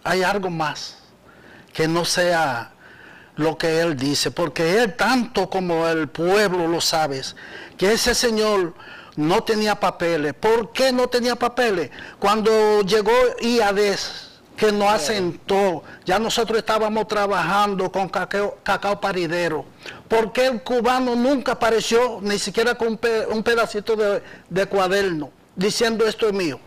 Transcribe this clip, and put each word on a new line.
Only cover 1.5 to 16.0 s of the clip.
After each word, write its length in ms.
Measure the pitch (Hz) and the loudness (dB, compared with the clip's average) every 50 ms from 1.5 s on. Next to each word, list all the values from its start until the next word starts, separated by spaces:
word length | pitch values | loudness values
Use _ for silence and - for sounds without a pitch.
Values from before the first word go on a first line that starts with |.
| - - - - | -20 -20 -20 -10
que 160 | - - 160 | -4 -2 0
no 160 | 160 165 175 165 | 0 0 0 0
sea 680 | - - 180 175 175 175 165 160 139 123 117 113 - - - - - - - - - - - - - - | 0 0 0 2 2 2 2 2 0 -2 -4 -6 -10 -16 -20 -20 -20 -20 -20 -20 -20 -20 -20 -20 -14 -6
lo 200 | 147 151 160 151 | -2 -2 -2 -2
que 240 | - 165 165 160 165 | -2 -2 0 0 2
él 160 | 170 170 156 | 0 0 0
dice, 360 | 120 135 143 143 - - 143 | -2 -2 -2 -2 -2 -2 -4
porque 500 | - - 175 156 - - 165 165 185 226 | -2 -2 -4 -4 -2 -2 0 2 2 2
él, 140 | 247 202 - | 2 0 0
tanto 560 | - 196 220 262 254 214 - - 202 185 - | 0 0 2 2 0 0 -2 -2 -2 -2 -2
como 360 | - 196 185 175 165 160 165 | -2 -4 -2 -2 0 0 0
el 220 | 165 165 160 156 135 | 0 0 -2 -2 -4
pueblo 580 | - 156 165 180 196 214 214 190 180 180 165 | -4 -2 0 2 4 4 4 2 0 0 0
lo 140 | 165 170 156 | 0 -2 -2
sabe, 400 | - - 170 160 156 139 139 135 131 - - - - - - - - - - | -2 -2 0 0 0 -2 -4 -6 -8 -10 -12 -14 -18 -18 -18 -18 -18 -18 -6
que 160 | - 185 196 226 | -2 0 2 2
ese 220 | 185 - 247 226 | 2 0 0 0
señor 580 | - 254 240 220 214 214 214 208 190 180 160 - - - - - - - - - | 0 0 0 0 0 2 2 2 0 0 -2 -6 -12 -18 -20 -20 -20 -20 -12 -6
no 280 | 151 151 160 185 220 214 | -2 0 2 2 2 2
tenía 360 | - 220 214 214 214 202 - | 0 0 0 0 0 0 0
papeles. 540 | 208 180 185 - 180 170 170 156 147 147 139 | 0 -2 -2 0 -2 0 0 0 -2 -4 -4
¿Por 400 | - - 220 226 233 214 - - | -2 0 2 2 2 0 -2 -2
qué 180 | - 262 262 | 0 0 2
no 160 | 247 254 247 | 2 2 0
tenía 280 | 247 - 240 233 247 240 | 0 0 0 0 -2 -2
papeles? 560 | - 240 233 240 254 247 226 190 175 147 123 - - - - - | -2 -2 -2 0 0 0 0 0 -2 -4 -6 -8 -14 -18 -18 -8
Cuando 640 | - 196 202 214 220 202 220 220 220 214 214 214 208 | -2 0 2 2 2 2 4 4 4 4 4 4 2
llegó 320 | 202 175 214 214 202 214 233 247 254 233 - - | 2 2 2 2 4 4 4 4 4 2 0 0
iades, 920 | 226 233 240 233 208 202 196 202 208 202 190 - - - - - - - - - - - - | -2 0 2 2 2 2 2 2 2 2 0 -2 -4 -8 -12 -14 -16 -20 -20 -20 -20 -20 -4
que 140 | - 214 214 | 0 0 2
nos 180 | 208 208 202 202 | 2 2 2 2
asentó, 960 | 214 214 - - 220 202 180 175 - - - - 196 196 202 190 165 147 - - - - | 2 2 0 -2 -2 -2 -2 -4 -4 -6 -4 0 2 2 2 2 0 -2 -6 -12 -20 -10